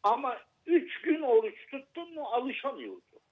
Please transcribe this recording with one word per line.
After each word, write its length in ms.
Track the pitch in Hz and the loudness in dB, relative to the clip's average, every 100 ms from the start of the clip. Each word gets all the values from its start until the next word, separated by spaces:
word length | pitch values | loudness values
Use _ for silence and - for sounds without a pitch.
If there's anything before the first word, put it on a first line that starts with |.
Ama 380 | 202 240 277 233 - _ - | 2 2 -2 -6 -12 _ 2
üç 340 | 339 - - | 2 2 -6
gün 200 | 330 311 | -2 0
oruç 460 | 285 226 220 - - | 6 4 4 -8 -12
tuttun 440 | 269 - - 339 | -12 -12 -14 -12
mu 80 | 330 | -10
alışamıyorsun. 960 | 262 233 262 - 277 156 110 90 _ _ _ | -4 -2 -2 -6 -8 -8 -12 -14 _ _ _